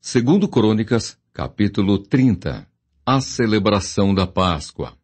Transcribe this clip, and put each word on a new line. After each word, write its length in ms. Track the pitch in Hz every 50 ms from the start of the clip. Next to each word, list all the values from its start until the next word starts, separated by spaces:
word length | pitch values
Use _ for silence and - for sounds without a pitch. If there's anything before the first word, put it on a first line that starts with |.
| _ -
Segundo 380 | - 127 117 123 160 208 185
Crônicas, 720 | 190 - 127 107 107 110 110 113 107 120 117 113 - - _ _ _ _
capítulo 640 | - - - - - 104 101 98 - 101 95 101 98
trinta. 640 | - - - 131 127 131 104 90 - 82 67 57 50 _ _ _ _ _ _ _ _
A 160 | - 131 135
celebração 960 | 131 - - - 120 110 107 110 95 110 104 101 95 - - - 101 98 98
da 100 | 95 92
Páscoa. 720 | 90 - - 92 92 85 78 78 - - - 78 60 - _